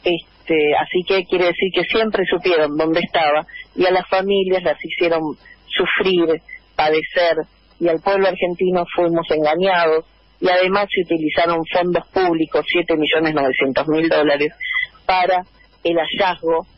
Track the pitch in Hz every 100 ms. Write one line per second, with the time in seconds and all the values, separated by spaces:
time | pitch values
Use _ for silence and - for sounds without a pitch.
0 | 180 170 - _ - 160 147 147 156 185
1 | 175 190 180 180 175 170 190 180 170 220
2 | 220 202 180 180 185 165 151 147 160 165
3 | 170 175 151 151 170 - - - 180 180
4 | 180 190 196 196 185 185 175 147 160 -
5 | 175 165 156 127 - - - - 180 -
6 | 190 180 165 160 - - _ - 156 156
7 | 156 180 170 160 156 _ _ _ 170 165
8 | 196 196 190 185 180 175 185 180 175 -
9 | 175 170 165 156 151 160 190 180 165 160
10 | - _ _ _ 180 180 185 202 202 -
11 | 170 165 151 - 170 165 160 180 175 170
12 | - 196 180 165 156 160 151 180 170 160
13 | 147 160 160 151 135 127 135 135 147 156
14 | 165 160 151 143 151 - - - - -
15 | - 185 180 185 190 _ _ _ 170 170
16 | 151 - 190 175 165 165 196